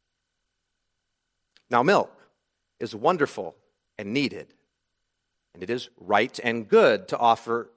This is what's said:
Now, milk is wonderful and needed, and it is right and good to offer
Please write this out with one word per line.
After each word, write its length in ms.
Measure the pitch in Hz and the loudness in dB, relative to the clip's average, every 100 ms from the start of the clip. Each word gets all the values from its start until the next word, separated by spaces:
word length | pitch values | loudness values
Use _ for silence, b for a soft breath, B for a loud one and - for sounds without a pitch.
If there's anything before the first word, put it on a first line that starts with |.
| _ _ _ _ _ _ _ _ _ _ _ _ _ _ _ _ _ | _ _ _ _ _ _ _ _ _ _ _ _ _ _ _ _ _
Now, 140 | - | 2
milk 300 | - 196 101 _ b _ _ _ _ _ | 4 2 0 _ b _ _ _ _ _
is 160 | 120 | -12
wonderful 640 | 107 127 180 139 - 90 - _ _ _ - | -4 -2 0 -2 -4 -14 -14 _ _ _ -14
and 140 | 101 | -6
needed, 420 | 127 139 101 69 _ _ _ _ _ _ _ _ _ _ | -4 -4 -6 -18 _ _ _ _ _ _ _ _ _ _
and 120 | - | -16
it 60 | 92 | -6
is 180 | 123 - _ | -6 -8 _
right 420 | 87 104 120 - | 0 2 2 -2
and 240 | 120 117 104 | -4 -4 2
good 400 | 220 180 104 - | 4 4 2 -2
to 100 | 143 | 0
offer 540 | 117 113 - 117 113 | 2 2 0 -6 -6